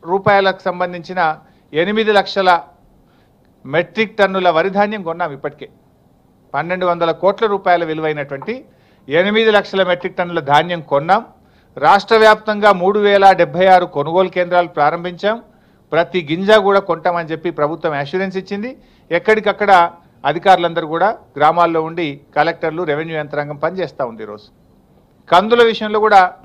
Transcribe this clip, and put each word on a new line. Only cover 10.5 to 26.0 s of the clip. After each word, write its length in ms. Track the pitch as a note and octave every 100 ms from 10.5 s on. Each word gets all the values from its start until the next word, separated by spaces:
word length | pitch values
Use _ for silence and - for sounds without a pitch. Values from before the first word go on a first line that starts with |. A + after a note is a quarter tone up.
| C#3+ F3 E3+
కొన్నాం. 440 | D3+ C#3+ D#3+ G#3 A#3 _ _ _ _ -
రాష్ట్ర 400 | D3 G3 G3 A3+
వ్యాప్తంగా 540 | A3 G#3+ G#3+ G#3 G#3
మూడు 280 | G3 F#3 G#3
వేల 320 | G3+ G3+ G3
డెబ్బై 340 | F3+ E3+ D#3+ F#3+
ఆరు 200 | F3+ F3
కొనుగోలు 440 | D3 D3 F3 F#3
కేంద్రాలు 380 | F#3 F3 F3 E3+
ప్రారంభించాం. 720 | - D3 E3+ F3 F3 G3+ A#3 - _ _ _ -
ప్రతి 360 | D3+ E3+ F#3 D3
గింజ 200 | E3 G3
కూడా 280 | G#3+ G3 G3
కొంటామని 520 | G3 D#3+ F3+ F3 D#3+
చెప్పి 200 | D#3+ E3+
ప్రభుత్వం 420 | D#3 D3 D#3+ E3
assurance 440 | C#3+ C#3+ F#3 F#3+ F#3+
ఇచ్చింది. 400 | F#3+ G3+ A#3 C4+ _ _ -
ఎక్కడికక్కడ 800 | E3+ E3+ A3 G3+ G3 G3+ F#3 E3+ - _ _ C#3
అధికారులందరూ 640 | D#3+ F#3+ F3+ E3+ E3 D#3+
కూడా 300 | E3 G3 A#3+ _ C#3
గ్రామాల్లో 440 | D3+ E3+ E3+ E3
ఉండి 400 | D#3+ E3 D#3 C#3 _ D3
కలెక్టర్లు, 480 | D#3 E3 E3 D#3
రెవెన్యూ 340 | F3 D3 D#3+ D#3+
యంత్రాంగం 380 | D3 C#3+ D3 D3
పనిచేస్తూ 500 | D#3+ F#3 D#3+ - B2+
ఉంది 180 | A2+
ఈరోజు. 460 | G#2+ G#2 - _ _ _ _ _ _ _ -
కందుల 320 | E3+ G#3+ A#3+
విషయంలో 360 | A3+ A3 G#3+
కూడా 340 | G#3+